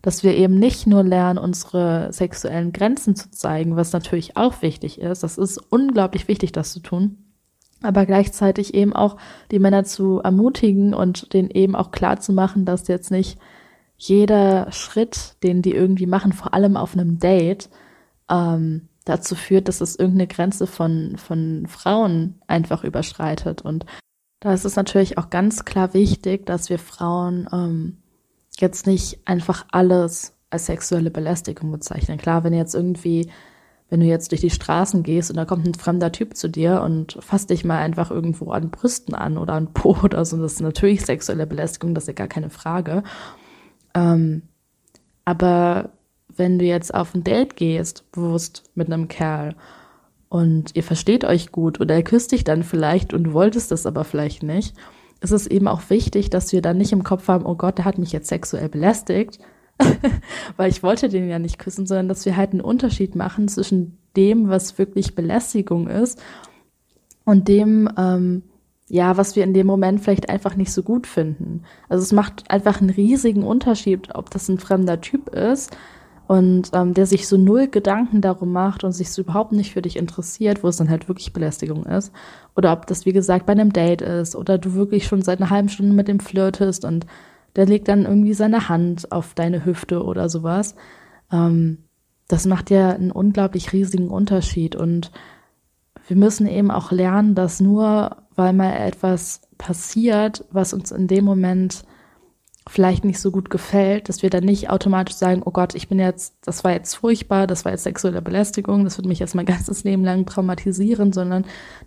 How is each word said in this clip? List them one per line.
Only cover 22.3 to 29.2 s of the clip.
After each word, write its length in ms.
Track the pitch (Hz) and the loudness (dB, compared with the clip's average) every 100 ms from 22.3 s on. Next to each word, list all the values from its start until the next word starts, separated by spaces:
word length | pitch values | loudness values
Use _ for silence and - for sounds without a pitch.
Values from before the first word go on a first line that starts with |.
| - - | -6 -4
einfach 380 | 170 165 165 | -2 -2 -4
überschreitet. 800 | - 151 156 - 160 156 170 165 | -4 -6 -6 -6 -6 -6 -6 -8
Und 220 | - 156 - - - _ _ _ | -8 -8 -8 -18 -20 _ _ _
da 100 | 208 | -2
ist 120 | 185 | 0
es 100 | 196 | 0
natürlich 440 | 202 196 202 190 - | -4 0 2 0 -2
auch 120 | 165 | -4
ganz 340 | 180 202 214 | 0 0 0
klar 300 | - 202 185 | -4 -2 0
wichtig, 520 | 190 202 - 190 190 196 | 2 2 2 -2 -4 -4
dass 220 | 175 - | -6 -4
wir 120 | 175 | -6
Frauen, 680 | 170 - 170 175 180 180 175 | -8 -8 -4 -2 -2 -4 -6
ähm, 460 | 180 175 165 165 - _ _ _ _ _ - | -4 -4 -4 -6 -10 _ _ _ _ _ -2
jetzt 300 | 185 185 196 | -2 0 0
nicht 320 | 190 - - | 0 -2 -8